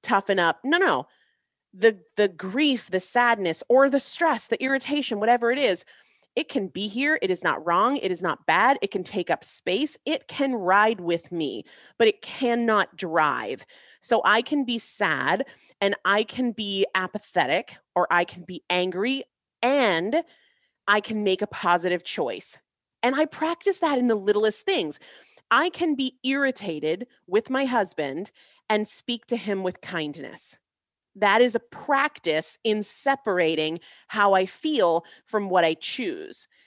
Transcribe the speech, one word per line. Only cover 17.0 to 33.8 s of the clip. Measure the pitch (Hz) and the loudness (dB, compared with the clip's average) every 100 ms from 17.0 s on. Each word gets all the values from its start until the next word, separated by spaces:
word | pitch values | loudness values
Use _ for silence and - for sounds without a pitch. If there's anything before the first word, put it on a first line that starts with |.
| 185 - - 180 131 175 - - _ | -4 -8 -4 0 2 0 -2 -14 _
or | 180 - | -2 2
I | 175 | 2
can | 180 180 | 0 -6
be | 170 175 - | -14 -12 -4
angry | 180 185 180 233 269 - _ _ _ | -2 0 -2 -2 -4 -8 _ _ _
and | 247 277 226 165 196 311 - _ _ _ _ _ - | 2 4 4 2 0 -2 -4 _ _ _ _ _ 0
I | 208 | 0
can | 208 214 | 0 -2
make | 202 190 | 0 0
a | 208 | -2
positive | - 175 175 180 175 | -2 2 2 2 -2
choice. | - - 131 92 - - _ _ _ _ | -4 -4 -4 -6 -10 -12 _ _ _ _
And | 247 | 0
I | 269 339 | 0 -2
practice | - 320 339 403 349 | -2 -4 -2 -2 0
that | 320 262 | 0 2
in | 247 | 2
the | |
littlest | 214 196 208 220 - | 2 2 2 0 0
things. | - 339 156 - - - _ _ - | -2 -2 -2 -6 -12 -20 _ _ 0
I | 240 339 | 0 0
can | - 330 | 0 -2
be | 269 262 - | 0 -4 -4
irritated | 262 277 269 254 196 151 156 180 247 _ - | -4 0 0 -2 -6 -4 -2 -4 -6 _ -2
with | 202 240 | -2 0
my | 262 | -2
husband | 269 240 190 - 143 147 208 - _ _ - | 0 0 -2 -4 -6 -6 -10 -16 _ _ -2
and | 214 208 | -2 -2
speak | - - 233 - | -6 -6 -8 -6
to | 233 | -6
him | 190 196 | -2 -2
with | 180 170 | -4 -6
kindness. | - 175 151 170 - - - - _ _ _ _ _ 196 | -8 -6 -6 -8 -14 -14 -14 -16 _ _ _ _ _ 0
That | 202 220 | 4 6
is | 247 | 4
a | 233 | 2
practice | - - - 269 294 - 170 156 - - | -6 -10 -2 0 0 -2 -2 -2 -2 -4
in | 226 214 | -2 -2
separating | 202 - 277 269 220 180 160 156 156 170 | -4 -4 -2 0 0 0 2 0 -2 -6